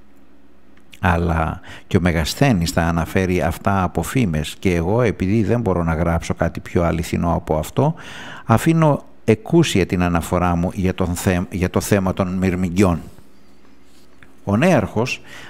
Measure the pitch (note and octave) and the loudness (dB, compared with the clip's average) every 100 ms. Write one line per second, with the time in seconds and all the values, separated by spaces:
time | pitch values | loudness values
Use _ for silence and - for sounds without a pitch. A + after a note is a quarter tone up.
0 | - - - - - - - - - - | -20 -20 -20 -20 -20 -20 -20 -20 -20 -2
1 | F2+ F2 E2+ E2 D#2 D2 - - - G2 | 0 2 0 0 -2 -6 -14 -18 -2 0
2 | F2+ E2 D2 - C#3 G2 E2 - E2+ E2 | 2 0 -2 2 2 4 2 0 0 0
3 | D#2 G2 F#2 F2+ D2+ - - G2 F2+ - | 0 0 0 0 0 -2 0 0 0 -2
4 | E2+ C#3 G#2+ D2+ D2+ - G2 E2+ E2+ A2+ | -2 0 0 -2 -4 -4 0 0 0 0
5 | A#2 E2+ F#2+ A2 G2 A#2+ G#2+ F2 E2+ D#2+ | 0 0 0 0 0 0 0 0 0 0
6 | E2+ E2 - F2 E2+ - - F2+ E2+ E2 | 0 0 -2 -2 -2 -2 -4 0 0 0
7 | E2 F2+ F2 E2 - D#2 D#2 - C#3 - | -2 -2 0 -2 -2 -2 -2 0 0 -2
8 | - - - - - A2+ D#3+ E3 D#3 C#3 | -12 -16 -16 -14 0 2 4 2 2 0
9 | - - - A2 - E3 D#3 G2+ E2+ F#2 | -4 -6 0 0 4 2 4 2 0 0
10 | F2 E2+ - F2+ F2+ E2+ F2+ G2+ F#2 - | 0 0 0 0 2 0 -2 -2 -2 0
11 | F2 F2 G2+ F2+ F2+ F#2 F2+ G2+ - G#2 | -2 0 0 0 -2 -2 0 -2 2 2
12 | F#2+ F2 F#2 F#2 F#2 F2+ F#2 F2 G2 D#2 | 2 -2 -2 0 0 0 -2 2 2 2
13 | - - - - - - - - - - | -4 -18 -20 -20 -20 -20 -20 -20 -20 -20
14 | - - - - - G#2 F3 D3+ F#2 G#2+ | -20 -20 -20 -10 -2 2 4 2 2 -2
15 | B2 - - - | -2 -4 -10 -20